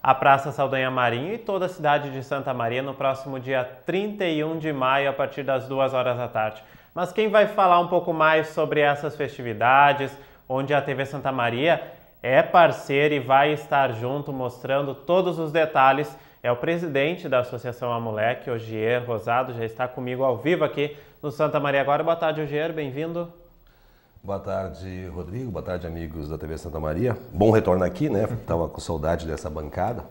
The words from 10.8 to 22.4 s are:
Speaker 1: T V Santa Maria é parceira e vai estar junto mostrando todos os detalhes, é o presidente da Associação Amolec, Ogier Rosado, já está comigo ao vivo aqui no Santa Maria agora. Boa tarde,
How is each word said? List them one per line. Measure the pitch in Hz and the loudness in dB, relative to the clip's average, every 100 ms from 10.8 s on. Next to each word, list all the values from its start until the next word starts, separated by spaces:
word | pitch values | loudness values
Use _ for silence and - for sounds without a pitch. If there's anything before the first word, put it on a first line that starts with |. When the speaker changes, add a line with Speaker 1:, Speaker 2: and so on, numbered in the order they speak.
Speaker 1:
T | 139 | 0
V | 131 | -4
Santa | 135 143 135 | -4 -4 -4
Maria | 131 120 117 160 151 - - _ _ | 0 0 0 2 0 -2 -18 _ _
é | - 139 | 4 4
parceira | 165 180 160 - - 139 151 | 6 6 6 4 0 2 4
e | 147 | 2
vai | 123 135 147 | 4 4 6
estar | 147 - 143 135 | 0 0 2 2
junto | 110 123 143 143 | 0 -4 -4 -6
mostrando | 135 123 - 123 135 143 | -6 -6 -6 -2 -2 -2
todos | 135 - 180 180 165 | -8 0 2 2 -2
os | 156 | -2
detalhes, | 160 156 143 135 139 147 - - _ | 0 2 6 6 6 -2 -8 -20 _
é | 120 | -2
o | |
presidente | 123 165 170 170 139 147 175 147 | 0 0 -2 0 0 0 -2 0
da | 131 | 0
Associação | 123 120 123 113 123 | 0 -6 -8 -6 -4
Amolec, | 117 117 107 113 127 - | -2 -2 0 0 0 -4
Ogier | 117 110 110 110 123 | -6 -4 -2 0 0
Rosado, | 120 110 117 120 127 | 0 -4 0 0 0
já | 120 | -4
está | 113 113 127 | -6 -4 -6
comigo | - 123 127 | -6 -6 0
ao | 131 113 | 0 0
vivo | 147 175 | 0 0
aqui | 147 - 147 - - _ | 0 0 -4 -6 -20 _
no | 151 | -10
Santa | - 151 147 | -2 0 0
Maria | 143 139 | 0 0
agora. | 135 147 | 2 2
Boa | 160 165 | 2 0
tarde, | 160 156 | 0 -2